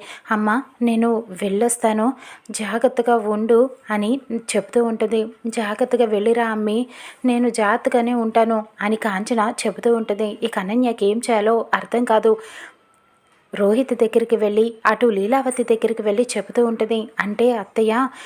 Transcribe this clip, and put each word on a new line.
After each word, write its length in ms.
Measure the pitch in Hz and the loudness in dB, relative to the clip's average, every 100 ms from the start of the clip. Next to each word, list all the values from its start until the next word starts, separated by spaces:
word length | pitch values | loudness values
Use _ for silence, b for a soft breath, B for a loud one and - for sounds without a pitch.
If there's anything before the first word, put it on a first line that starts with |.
| B B - | B B -4
"అమ్మ, 320 | 220 214 226 269 - | -2 0 0 -4 -4
నేను 400 | 240 226 233 226 226 | 0 2 2 0 -4
వెళ్ళొస్తాను, 840 | 180 202 196 240 233 226 214 226 269 B B - | -6 -2 0 0 0 0 2 0 -2 B B -12
జాగ్రత్తగా 640 | 214 214 220 247 247 233 240 | -8 -4 0 0 2 2 2
ఉండు" 540 | 208 214 220 233 254 - - | 0 -2 2 4 2 -2 -6
అని 300 | 214 208 262 - | -2 0 -2 -4
చెబుతూ 500 | 226 226 214 190 240 | -8 -4 -4 -2 0
ఉంటుంది. 420 | 233 226 214 220 220 - 233 | 0 0 -2 -2 -4 -8 -8
"జాగ్రత్తగా 580 | 220 208 214 247 247 | -6 -4 -2 0 2
వెళ్ళిరా 420 | 233 214 208 233 226 | 2 2 2 2 0
అమ్మి, 400 | 214 214 220 247 B B B | -2 -2 -2 -4 B B B
నేను 240 | 254 240 240 | -2 0 0
జాగ్రత్తగానే 680 | 226 208 220 - 247 233 | 2 2 2 2 0 2
ఉంటాను" 520 | 247 226 226 226 220 214 - | 0 0 2 2 0 -4 -6
అని 160 | 208 220 | -4 -2
కాంచన 580 | 226 190 214 233 208 240 220 | -2 -4 -2 0 0 -2 -4
చెబుతూ 300 | 185 240 233 | -2 0 0
ఉంటుంది. 420 | 226 208 214 208 | 0 -4 -4 -4
ఇక 160 | 226 214 | -6 -4
అనన్యకి 480 | 190 233 254 233 202 | -2 0 0 0 0
ఏం 140 | 214 247 | 0 0
చేయాలో 360 | 220 208 226 214 | 2 2 0 0
అర్థం 300 | 202 190 226 | -4 -2 -2
కాదు. 320 | 247 220 220 220 B B B - _ _ _ _ _ _ _ | 2 4 4 2 B B B -20 _ _ _ _ _ _ _
రోహిత్ 400 | - 202 220 262 | -2 2 2 0
దగ్గరికి 420 | 233 226 233 233 220 | 0 2 2 2 2
వెళ్ళి, 380 | 214 208 226 226 - | 2 2 0 0 0
అటు 200 | 214 240 | 2 2
లీలావతి 580 | 202 196 269 254 247 | 2 2 0 0 -2
దగ్గరికి 380 | 233 226 220 226 | 0 0 0 -2
వెళ్ళి 240 | 208 202 240 214 | 0 0 0 -4
చెబుతూ 300 | 202 - 233 | -4 0 0
ఉంటుంది. 420 | 226 220 226 220 - | 0 -2 -2 -4 -6
"అంటే 320 | 190 208 240 | -4 0 0
అత్తయ్య, 560 | 233 190 - 220 220 262 B | 0 -2 0 2 2 -2 B